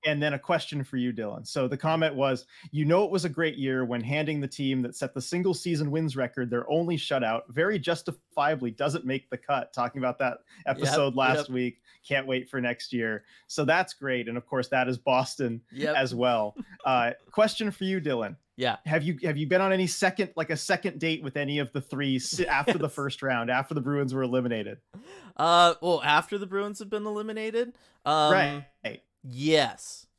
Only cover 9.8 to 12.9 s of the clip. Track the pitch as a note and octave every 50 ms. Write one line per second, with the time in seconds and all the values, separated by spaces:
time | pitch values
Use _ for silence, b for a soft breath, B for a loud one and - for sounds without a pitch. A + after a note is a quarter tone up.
9.8 | A#2+ A#2+ - C#3 B2+ B2+ B2 - C3+ B2+ - - _ B B B B - A#2 -
10.8 | - C#3+ C#3+ D3+ C#3+ C#3 B2 C3 C3+ B2+ C3 D3+ D3 - B2+ B2+ B2+ B2 A#2+ _
11.8 | b b b b _ - C#3+ C#3 C3+ C3+ C3 B2+ B2+ - - C3+ B2 B2 A#2+ -
12.8 | - -